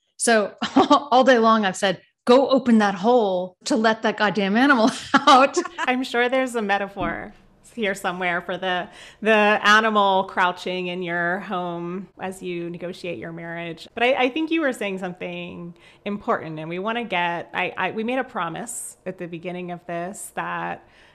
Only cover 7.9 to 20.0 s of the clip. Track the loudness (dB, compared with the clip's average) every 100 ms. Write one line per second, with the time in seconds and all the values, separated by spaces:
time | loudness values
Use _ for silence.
7.9 | -2 -4 -2 -2 -2 -4 -6 -2 -4 -4
8.9 | -12 -20 -6 2 4 4 4 6 6 4
9.9 | 4 4 2 0 0 0 -2 -6 -6 -6
10.9 | -6 -4 -2 -2 -4 -4 -6 -6 -6 -8
11.9 | -8 -12 -12 -12 -10 -10 -8 -10 -10 -12
12.9 | -10 -10 -10 -10 -12 -12 -10 -10 -12 -14
13.9 | -4 -2 0 0 -2 -2 -2 -2 -4 -6
14.9 | -6 -8 -10 -12 -10 -12 -14 -16 -18 -20
15.9 | _ -10 -8 -4 -4 -6 -10 -10 -8 -6
16.9 | -6 -4 -2 -2 -4 -8 -6 -6 -4 -6
17.9 | -6 -4 -4 -6 -6 -6 -8 -10 -12 -14
18.9 | -16 -14 -12 -12 -12 -10 -10 -10 -12 -10
19.9 | -8